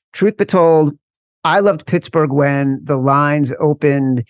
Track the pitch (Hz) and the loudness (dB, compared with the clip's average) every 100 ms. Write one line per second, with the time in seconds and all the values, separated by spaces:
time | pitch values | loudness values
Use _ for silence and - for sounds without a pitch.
0 | _ - 202 214 - 185 165 160 151 147 | _ -4 -2 -2 0 2 4 4 2 -4
1 | _ _ _ _ 165 190 202 160 - 175 | _ _ _ _ -2 2 2 0 -2 -6
2 | - 165 151 143 143 139 139 135 160 135 | -2 -2 0 0 0 0 -2 -4 -4 -2
3 | 135 139 147 147 127 - 151 147 151 139 | 0 2 2 0 -2 -2 -2 0 0 0
4 | 135 123 | 0 -2